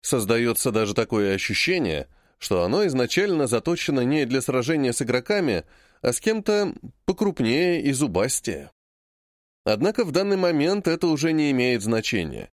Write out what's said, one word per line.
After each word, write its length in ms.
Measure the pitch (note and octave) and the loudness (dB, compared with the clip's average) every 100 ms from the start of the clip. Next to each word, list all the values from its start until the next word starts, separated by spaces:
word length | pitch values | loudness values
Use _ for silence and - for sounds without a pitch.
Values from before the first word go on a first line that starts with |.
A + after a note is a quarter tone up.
Создаётся 680 | - C3+ G2+ A#2 A#2+ A2 C3 | -2 -2 2 2 2 0 0
даже 220 | A2 G#2+ | 0 0
такое 420 | G#2 A2 A2 G2+ G2 | 0 0 0 2 0
ощущение, 720 | - G2+ - F#3 A2+ D2+ C2+ _ _ _ | -2 -2 0 0 0 -2 -6 _ _ _
что 260 | - F#2 | -2 0
оно 200 | F2 D3+ G3+ | 2 0 0
изначально 580 | C3 B2 - G3+ E3 C3 | 0 0 0 0 0 0
заточено 540 | A#2+ E3 E3+ - C#3 | 0 0 -2 0 0
не 260 | B2 D3+ B2+ | 2 0 0
для 140 | C3 | -2
сражения 520 | - C3 B2 D#3+ C3+ | 0 -2 0 0 0
с 80 | A#2+ | 0
игроками, 640 | B2+ B2 - G#3 D#3+ F#2 - _ _ _ | 0 -2 0 0 0 -2 -4 _ _ _
а 100 | A#2 | -2
с 80 | B2+ | 0
кем-то 540 | - A3 G#3 G#3 G3+ - - _ | 0 0 0 0 0 -6 -16 _
покрупнее 800 | - F#3+ G3+ D#3+ A2+ C3+ F3+ E3+ | -6 0 -2 0 0 2 2 0
и 100 | C#3+ | 0
зубастее. 760 | C3 C#3+ F2+ A#2+ - - D#2 C#2+ _ _ _ _ _ _ _ _ _ | 0 0 0 0 -2 -6 -8 -12 _ _ _ _ _ _ _ _ _
Однако 400 | - G#2+ E3+ A3 | -2 0 0 0
в 80 | G3 | 0
данный 240 | C#3+ G3+ F#3+ | 0 2 2
момент 520 | F3+ D#3 D#3 G3+ F3+ | 2 2 2 0 0
это 200 | E3 E3+ | 0 0
уже 240 | D3+ D#3+ | 2 2
не 180 | D#3+ D3 | 2 2
имеет 320 | B2+ B2+ A#2+ | 2 2 0
значения. 680 | G#2+ A2+ - G#2+ D#2+ A#1 G1+ | 0 0 0 -2 -4 -8 -14